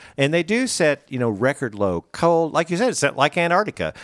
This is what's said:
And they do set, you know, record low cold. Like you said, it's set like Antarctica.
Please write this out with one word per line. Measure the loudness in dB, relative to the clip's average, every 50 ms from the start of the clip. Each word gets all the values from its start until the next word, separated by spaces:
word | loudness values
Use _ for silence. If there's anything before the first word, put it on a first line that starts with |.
| -16 -8 -2
And | 0 0 2 2
they | 0 0
do | 0 0 0 0
set, | -2 0 2 2 2 2 0 _
you | -8 -4
know, | -2 -2 -2
record | 0 0 0 0 0 0 -4 -6 -2
low | -2 0 0 0 -2 -6 _
cold. | -4 0 2 2 2 2 0 0 0
Like | -2 -2 -2
you | -2
said, | 0 0 0
it's | 0 0
set | -2 0 2
like | 2 0 2 2
Antarctica. | 0 0 2 2 0 0 -2 -4 -6 -6 -6 -6 -10